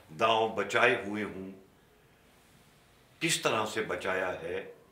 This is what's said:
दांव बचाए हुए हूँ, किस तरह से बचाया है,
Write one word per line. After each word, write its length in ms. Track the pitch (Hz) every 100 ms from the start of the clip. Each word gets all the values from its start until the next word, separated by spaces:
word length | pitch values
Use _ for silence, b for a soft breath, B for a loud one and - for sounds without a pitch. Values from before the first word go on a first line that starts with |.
| -
दांव 380 | 78 113 110 110
बचाए 560 | 98 98 117 120 127 98
हुए 180 | 104
हूँ, 400 | 98 92 95 - - _ _ _ _ _ _ _ _ - - _ _ _ _ _
किस 220 | 165 -
तरह 220 | 151 113 107
से 160 | 113
बचाया 480 | - - 98 92 92
है, 460 | 90 82 92 98 - -